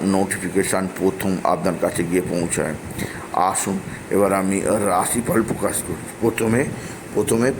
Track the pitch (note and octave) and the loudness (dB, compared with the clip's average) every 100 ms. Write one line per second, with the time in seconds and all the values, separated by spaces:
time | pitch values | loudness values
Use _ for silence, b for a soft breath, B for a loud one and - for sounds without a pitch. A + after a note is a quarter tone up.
0 | F#2+ F#2+ F#2+ F#2 F#2 F2+ F#2 G2 F#2+ - | 2 2 2 -2 -2 0 2 0 -2 0
1 | F#2 - G2 F#2 - F2 F2+ E2+ F#2 - | 0 2 -2 0 2 2 2 0 0 0
2 | E2+ F2+ - E2 E2+ D#2 D#2 D2 - - | 0 2 2 0 0 0 -2 -4 -8 -8
3 | B B B - F#2 F2+ - G2 - B | B B B 2 2 2 -2 -4 -4 B
4 | - F#2+ G2 F#2+ F#2+ G2 - A2 G2+ F2+ | -2 2 4 4 2 0 2 2 2 2
5 | - A#2+ - - G#2 - - - - D#2+ | 0 0 0 2 2 0 -2 -2 -4 -8
6 | - - A#2 A2+ A2+ A#2 D3+ - B B | -8 -2 0 2 2 2 0 -4 B B
7 | B G2+ G#2 A2+ B2 B2+ | B -2 2 2 2 2